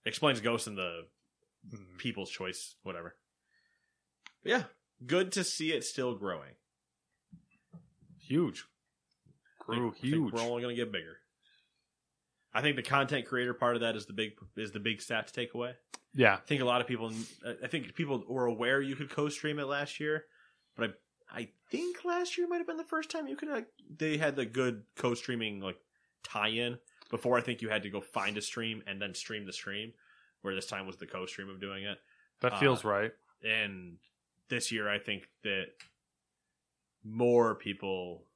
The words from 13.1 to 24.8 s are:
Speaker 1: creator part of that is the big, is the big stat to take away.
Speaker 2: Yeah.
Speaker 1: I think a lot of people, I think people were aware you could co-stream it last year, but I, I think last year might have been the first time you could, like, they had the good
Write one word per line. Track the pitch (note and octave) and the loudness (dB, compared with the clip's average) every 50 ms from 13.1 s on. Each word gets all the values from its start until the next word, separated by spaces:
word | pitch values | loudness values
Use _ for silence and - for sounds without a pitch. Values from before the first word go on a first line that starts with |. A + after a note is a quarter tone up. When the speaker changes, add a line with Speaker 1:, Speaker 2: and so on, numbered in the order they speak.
| D3 C3 A#2+ | 0 -2 -2
Speaker 1:
creator | - C3 B2 B2 B2 A#2+ | 0 0 0 0 0 0
part | - B2+ A#2+ A#2+ | 2 2 4 4
of | A#2 | 4
that | A#2 A2+ A2 | 2 0 0
is | G#2+ G2+ | -2 -6
the | - G#2 | -6 -4
big, | G2+ A2 G#2+ G#2 - F#2+ - _ | -4 -4 -4 -4 -14 -20 -12 _
is | G#2 A2 G2+ | -8 -8 -6
the | F#2+ G#2+ | -6 -2
big | G2+ A2+ A2+ G2+ | -2 -2 -2 -2
stat | - - A#2+ A2 G#2+ | -4 -2 -2 -2 -2
to | - - | -4 -6
take | C3 A#2+ A#2 - | -6 -6 -4 -4
away. | A#2+ A#2+ B2 B2+ - _ _ - - _ _ - | -6 -6 -6 -8 -14 _ _ -20 -20 _ _ 6
Speaker 2:
Yeah. | C#3 B2 G#2+ G2 | 8 8 8 8
Speaker 1:
I | F#2+ - | 6 2
think | - D3+ C3+ | -2 0 2
a | B2+ | 4
lot | B2 B2 B2 | 4 4 4
of | A#2+ | 2
people, | A#2+ B2+ A2 A2+ A2+ A2 A2+ A2+ - - - - A#2+ A#2 - | 0 -2 -4 -4 -6 -6 -6 -8 -10 -12 -12 -10 -10 -8 -6
I | B2+ | -6
think | A#2+ - D#3 B2+ - - | -4 -4 -4 -4 -6 -4
people | - E3 C#3+ C3+ A#2 - | -4 -2 0 0 -2 -2
were | - B2+ C3 B2 | -4 0 2 2
aware | A#2+ A2+ G#2+ A#2+ B2 C3+ C#3 | 2 2 2 4 4 4 4
you | C#3 C3+ C3+ | 4 0 -2
could | C3 D3 C#3 | -4 -6 -4
co-stream | - - D3 D3 D3 - - D3+ D3 D3 | -2 0 0 0 -2 -2 -4 -2 -2 -2
it | C#3+ | -2
last | C3+ C#3+ C#3+ D3 - - - | -2 -2 -2 -2 -4 -6 -4
year, | D3+ D3+ D#3 D#3 D3+ _ _ _ - _ _ _ _ _ _ | -2 -2 -2 -2 -4 _ _ _ -20 _ _ _ _ _ _
but | - A#2 G#2+ - - _ _ _ _ _ - | -2 -2 -2 -2 -10 _ _ _ _ _ -12
I, | - A#2 | -8 -8
I | A#2 - _ _ _ _ | -8 -8 _ _ _ _
think | - C4+ E4+ F4+ F4 - - | -4 -2 -2 -2 -4 -4 -2
last | F4 E4+ F4 F4+ F4 - | -2 0 0 0 -2 0
year | F4+ F4 | -2 0
might | E4+ F4 F4 | 0 0 -2
have | E4+ | -2
been | - E4 | -4 -6
the | D#4+ E4 | -6 -6
first | - E4 D#4 D#4 - | -2 -2 -2 -2 -2
time | - E4 D#4 | -6 -6 -4
you | C#4 C#4 | -4 -6
could, | - D#4 - | -6 -4 -4
like, | - A3+ A#3 - _ - - - D#3 | -4 -4 -4 -8 _ -20 -20 -18 -6
they | - D#3+ D#3 D3+ | -2 0 0 2
had | D3+ D#3+ D3 C#3 | 2 2 2 2
the | C#3 B2+ | 0 -2
good | A2 A2+ C3 C3 B2 A#2+ G#2 | 0 2 2 2 2 0 -2